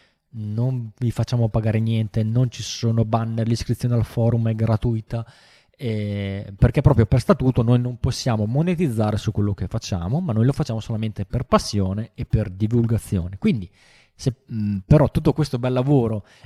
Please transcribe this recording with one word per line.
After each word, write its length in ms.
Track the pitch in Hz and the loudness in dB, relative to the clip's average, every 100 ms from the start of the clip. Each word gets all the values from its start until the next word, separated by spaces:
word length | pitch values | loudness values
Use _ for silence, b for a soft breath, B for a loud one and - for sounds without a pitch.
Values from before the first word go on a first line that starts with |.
| b b _ | b b _
non 580 | 117 104 107 127 127 113 - | -12 -6 -4 -2 -4 -8 -4
vi 140 | 120 | -2
facciamo 380 | - 113 120 113 | -2 -2 0 0
pagare 320 | 113 110 110 | 0 0 0
niente, 420 | 113 113 110 113 | 0 0 0 -2
non 280 | 110 117 127 | 0 2 0
ci 120 | - | -2
sono 420 | 107 - 117 113 | -10 -4 0 2
banner, 420 | 110 113 113 113 113 | 2 0 0 -2 0
l'iscrizione 480 | 117 - 117 123 | 0 -2 -2 0
al 100 | 120 | 0
forum 440 | 110 - 117 117 113 | 0 0 2 2 0
è 60 | |
gratuita, 720 | 110 110 110 123 113 - 117 113 B B B B _ | 0 2 2 0 -2 -4 -8 -10 B B B B _
eh, 760 | 123 107 104 101 98 98 101 98 | -6 -4 -4 -4 -4 -6 -10 2
perché 240 | 120 151 | 2 4
proprio 260 | 143 117 110 | 4 4 4
per 140 | 131 | 2
statuto 420 | - 170 131 127 | 2 2 2 2
noi 180 | 117 123 | 4 2
non 180 | 123 120 | 2 -2
possiamo 480 | 139 - 135 110 107 | -4 -2 -2 0 0
monetizzare 720 | 131 170 165 170 110 107 104 | 0 0 0 0 0 0 0
su 160 | - | -2
quello 200 | 104 104 | 0 0
che 140 | 101 90 | -2 -4
facciamo, 540 | 117 - 92 85 143 | -6 -4 -4 -2 -2
ma 120 | 185 | 0
noi 120 | 110 | 2
lo 80 | 120 | 2
facciamo 260 | - 151 110 | 2 -2 -4
solamente 460 | - 110 110 104 | -6 -4 -4 -6
per 180 | 98 123 | -6 -6
passione 680 | - 214 - 104 95 101 117 | 0 0 2 0 0 -2 -6
e 100 | - | -10
per 260 | 110 110 101 | -2 -2 -2
divulgazione. 840 | 92 107 120 117 110 - 98 85 98 | -2 0 2 2 0 0 -2 -2 -2
Quindi, 300 | 220 131 87 b b b b | 0 0 -4 b b b b
se, 200 | _ 135 117 - | _ -6 -6 -8
mm, 260 | 113 104 98 - | -4 -2 -4 2
però 240 | 151 135 | 4 4
tutto 220 | - 156 | 2 0
questo 260 | 143 151 123 | 0 -2 -4
bel 140 | 123 | -2
lavoro, 520 | 127 131 143 113 107 B B | 0 2 2 2 -2 B B